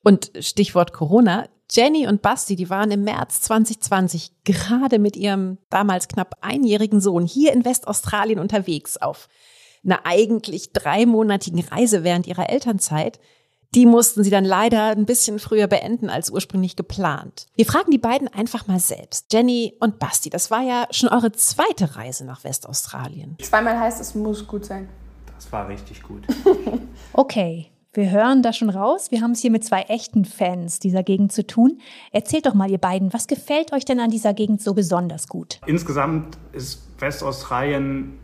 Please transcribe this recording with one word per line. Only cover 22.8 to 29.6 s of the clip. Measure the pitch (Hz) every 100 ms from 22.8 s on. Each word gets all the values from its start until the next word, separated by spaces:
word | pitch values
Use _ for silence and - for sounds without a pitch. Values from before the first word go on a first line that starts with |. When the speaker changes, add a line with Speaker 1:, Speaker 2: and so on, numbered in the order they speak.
| - 131 127 - - 165
Speaker 2:
Zweimal | - 214 233 233
heißt, | 233 233
es | -
muss | 214 214 208 -
gut | 208 -
sein. | 196 190 - - - - -
Speaker 3:
Das | -
war | 110 98
richtig | 101 - -
gut. | - 101 - - 392 - 247
Speaker 4:
<laughs> | 233 - - -
Okay, | - 269 220 175 165 156 _ _
wir | - 196
hören | 196 233 269
da | 233
schon | 220 226
raus. | 190 214 359 -
Wir | 233
haben | 233
es | 233
hier | 247
mit | 220